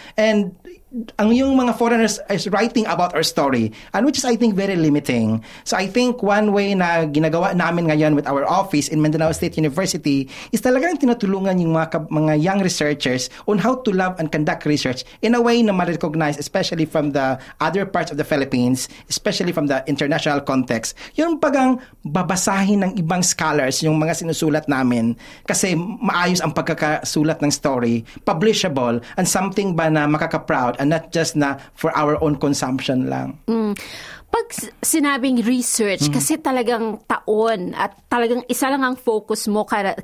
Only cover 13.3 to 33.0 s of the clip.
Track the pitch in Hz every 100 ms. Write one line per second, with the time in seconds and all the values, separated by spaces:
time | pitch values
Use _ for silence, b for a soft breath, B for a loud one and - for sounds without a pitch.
13.3 | B - 208 220 254 233 185 185 180 160
14.3 | 160 151 165 151 147 135 127 B B 214
15.3 | 240 233 233 226 185 175 156 175 160 151
16.3 | 147 143 196 185 170 156 160 151 143 131
17.3 | 131 B B 156 180 196 185 160 143 147
18.3 | 147 135 127 123 127 - B B - -
19.3 | - 175 165 147 135 - 143 143 156 160
20.3 | 139 - 135 123 113 113 B B - 330
21.3 | 311 311 269 254 254 B - 156 160 170
22.3 | 185 - 196 196 208 190 202 160 180 175
23.3 | - 160 147 135 135 160 156 156 165 165
24.3 | 156 160 151 147 135 127 120 113 120 B
25.3 | B - 190 196 165 180 - 196 175 175
26.3 | 180 160 156 160 160 151 151 - 165 151
27.3 | 160 147 143 147 131 120 117 113 B -
28.3 | 170 214 214 185 135 123 120 B - 180
29.3 | 196 190 190 196 165 160 156 147 151 165
30.3 | 156 - 147 123 123 139 160 160 170 156
31.3 | 151 139 131 B - 160 156 151 151 156
32.3 | 151 147 143 135 131 131 127